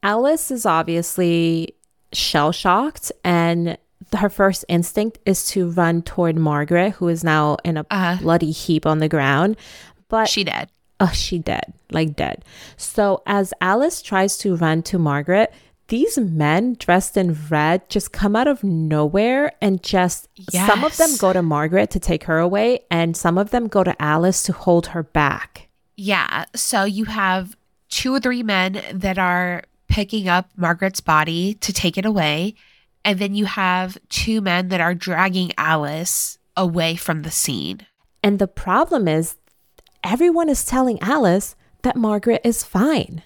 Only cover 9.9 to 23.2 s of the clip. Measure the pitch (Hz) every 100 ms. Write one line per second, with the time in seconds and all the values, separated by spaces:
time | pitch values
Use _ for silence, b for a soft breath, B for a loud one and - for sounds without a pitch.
9.9 | B _ 220 220 - 185 - - _ _
10.9 | _ 185 - - 175 160 - - - _
11.9 | 165 160 147 65 - - B B B -
12.9 | - 202 190 - 202 190 - 185 208 302
13.9 | - - 190 196 - 208 170 165 160 170
14.9 | 185 156 143 147 190 226 b b _ _
15.9 | 226 392 359 202 160 147 160 240 240 -
16.9 | 180 - - 185 156 151 156 151 185 -
17.9 | 208 - - 202 208 269 269 196 165 160
18.9 | 151 151 185 226 262 294 - 208 190 -
19.9 | 190 180 - - - 190 180 196 208 302
20.9 | - 330 269 190 185 170 147 156 185 208
21.9 | 185 - 165 - 160 175 196 226 247 _
22.9 | 175 165 165